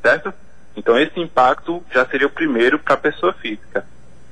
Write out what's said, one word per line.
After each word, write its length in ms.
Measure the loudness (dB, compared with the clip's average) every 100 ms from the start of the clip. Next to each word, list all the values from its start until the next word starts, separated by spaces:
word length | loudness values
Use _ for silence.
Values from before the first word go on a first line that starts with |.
certo? 300 | 2 2 0 -10 -14 -16 -14 -2
Então, 200 | 2 4
esse 220 | 2 -2
impacto 640 | -2 4 4 2 -2 -6 -2
já 140 | 0 2
seria 220 | 2 0
o 20 |
primeiro 480 | 0 0 4 4 2
pra 180 | 2 0
pessoa 360 | 0 0 -2
física. 520 | -2 -6 -10 -6 -6 -6 -12 -16 -16 -16